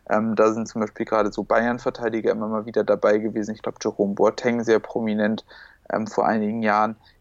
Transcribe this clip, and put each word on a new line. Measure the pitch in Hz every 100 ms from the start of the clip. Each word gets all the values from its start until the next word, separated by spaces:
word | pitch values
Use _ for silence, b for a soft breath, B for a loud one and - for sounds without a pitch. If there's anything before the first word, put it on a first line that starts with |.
| B
Ähm, | 107 113 107
da | 110
sind | 110 107
zum | 117
Beispiel | 107 - 113
gerade | 110 104
so | 107
Bayern-Verteidiger | 104 113 117 120 131 120 117 113 107
immer | 104 107
mal | 110 107
wieder | 110
dabei | 107 104 107 107
gewesen. | 107 110 104 107
Ich |
glaub, | - -
Jerome | 113 - 101
Boateng | 101 104 - 123 120 113
sehr | 107
prominent, | - 120 110 107 107 110 - B B B B
ähm, | 101 110
vor | - 110
einigen | 110 104 113
Jahren. | 110 104 107 110 b b